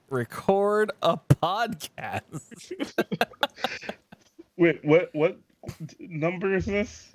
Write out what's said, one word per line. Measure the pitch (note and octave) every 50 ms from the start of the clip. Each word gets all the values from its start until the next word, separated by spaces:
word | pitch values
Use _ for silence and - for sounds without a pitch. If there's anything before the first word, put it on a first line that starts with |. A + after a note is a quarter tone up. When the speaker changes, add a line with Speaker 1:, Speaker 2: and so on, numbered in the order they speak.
| _ _
Speaker 1:
record | C3+ B2+ A#2+ - - - - - G3 G3 G3+ G#3 G#3 G#3 G#3+ G#3 - -
a | - D#3+ E3+
podcast. | - - - - - - E3+ F#3+ G#3+ A#3 A#3 A3+ D3+ - - - - - G#2+ - - - _ - D3+ - _ - - - - F4+ F#4+ - - -
<laughs> | - - - - - - - - - - - - - - - - - - - - - _ _ - - _ _ _ - - _ _
Speaker 2:
Wait, | - E3+ E3+ D3 - -
what, | D3+ D#3 F3 F3+ -
what | - D3+ D3+ F3+ G3 - _ _ _ _ - - - - E3 C3+ - -
number | - - E3+ D3+ D3+ E3+ F#3 F3 G3+ F#3+ G3
is | F#3 E3
this? | - G3 G3+ G#3 - - - - -